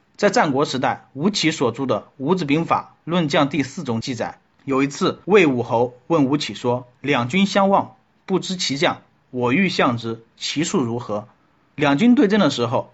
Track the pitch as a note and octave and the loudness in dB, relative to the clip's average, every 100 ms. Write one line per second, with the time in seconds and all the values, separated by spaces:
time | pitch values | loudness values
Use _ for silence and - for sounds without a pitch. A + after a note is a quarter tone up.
0 | _ - G#3 B3 E3+ C3 D3 C3+ C#3 G2 | _ -2 0 2 2 0 -2 -2 -2 -4
1 | _ C3 F#3 G#3 D#3+ D#3 B2 C#3 C3 G#2 | _ -4 -2 0 -2 0 -2 -2 -2 -2
2 | - - C3+ F#3 C#3+ D3+ E3 G2+ - _ | -4 -6 -2 -2 0 0 0 -2 -4 _
3 | D3+ F3 D#3 F3 F#3 D#3+ C3 - B2+ A2+ | -4 -2 0 0 0 -2 -4 -8 -6 -6
4 | C3+ A2 F2 - _ _ - C3 C#3 - | -6 -6 -8 -10 _ _ -4 -2 -2 -2
5 | F3 - - G#3 D#3 B2 A2+ A#2 B2 - | -4 -4 2 4 6 2 0 0 -2 -4
6 | - E3 C3 D3 - G2+ B2 B2 - _ | -2 2 2 0 -4 -4 -4 -4 -6 _
7 | C3+ C3 A#2+ F#3 G3 G3+ G3 F#3+ A#2+ - | -2 -2 0 0 2 2 2 2 0 -10
8 | _ _ - F#3 F#3 F3+ - C#3 D#3 G#2 | _ _ -4 -2 -2 -6 -4 -2 -2 -2
9 | - _ _ B2 B2 C#3 F#3 F#3+ D#3 A#2 | -10 _ _ -4 0 2 2 2 0 0
10 | A#2 A2+ - - - C#3+ E3+ F#3 A#2 A#2 | -6 -10 -12 -12 -6 -4 -2 -2 -2 -4
11 | - G#2 G#2+ _ _ _ _ - D3 C#3+ | -6 -8 -8 _ _ _ _ -2 0 4
12 | A#3+ B3 G3+ G#3 D3+ A#2+ A#2 A#2+ - | 4 6 4 4 2 0 -2 -2 -6